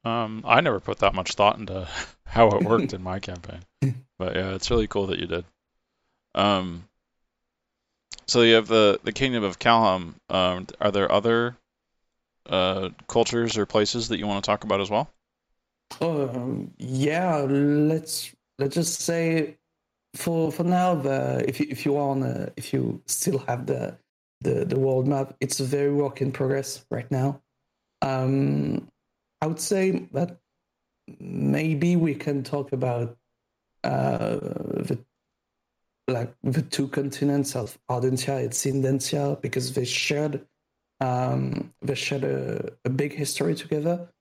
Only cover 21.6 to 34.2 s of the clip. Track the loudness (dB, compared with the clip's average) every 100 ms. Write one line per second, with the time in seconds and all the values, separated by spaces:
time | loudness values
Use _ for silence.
21.6 | -4 -2 0 0 0 0 -2 -4 -6 -10
22.6 | -4 -2 -2 -4 -6 -4 -2 -2 -4 -6
23.6 | -4 -4 -4 -10 _ _ _ _ -2 -2
24.6 | 0 0 2 2 2 0 -2 -6 -6 -4
25.6 | -2 0 2 2 0 -2 -4 -2 0 0
26.6 | -4 -12 _ -8 -2 0 0 -2 _ _
27.6 | _ _ _ _ -2 0 2 2 2 0
28.6 | 0 -4 -6 _ _ _ _ _ -4 -4
29.6 | 0 2 2 0 -4 -4 -4 -6 _ _
30.6 | _ _ _ _ -20 -16 -8 -2 0 2
31.6 | 0 2 2 4 2 0 -2 -2 -2 -4
32.6 | -2 -2 0 -2 -4 -8 _ _ _ _
33.6 | _ _ -2 0 0 0